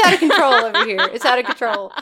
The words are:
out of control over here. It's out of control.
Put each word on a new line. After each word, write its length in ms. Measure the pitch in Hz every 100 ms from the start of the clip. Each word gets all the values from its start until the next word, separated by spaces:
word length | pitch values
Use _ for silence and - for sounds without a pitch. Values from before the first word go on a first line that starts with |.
out 80 | 359
of 60 | 370
control 340 | 320 381 277
over 320 | 240 226 320
here. 140 | 233 190 330
It's 100 | 233
out 140 | 269 247
of 80 | 247
control. 440 | 320 233 208 196 -